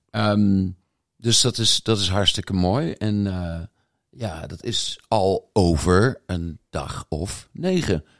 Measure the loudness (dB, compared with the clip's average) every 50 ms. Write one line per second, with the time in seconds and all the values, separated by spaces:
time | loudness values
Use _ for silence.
0 | _ _ -6 -2 0 2 2 4 4 4 4 2 2 0 -4 _ _ _ _ _
1 | _ _ _ _ -2 2 2 4 2 2 0 0 0 0 0 0 2 0 0 0
2 | 0 0 0 2 2 2 0 -2 -4 -2 0 2 2 2 2 0 -2 -4 -4 -4
3 | -2 -2 0 0 0 -2 -2 -4 -6 -6 -6 -8 -10 -12 _ _ _ _ _ _
4 | _ _ _ -10 -10 -10 -8 -10 -12 -12 -14 -10 -8 -6 -4 -4 -4 -6 -8 -12
5 | -6 -4 -2 0 2 2 0 0 -2 _ 0 2 4 4 4 2 4 4 4 4
6 | 4 2 0 -4 _ -8 -6 -6 -6 -8 -10 -12 _ _ -10 -8 -8 -8 -12 -14
7 | -10 -8 -6 -6 -4 -6 -8 -12 -14 _ _ -6 -4 -2 0 0 0 0 -2 -2
8 | -2 _ _ _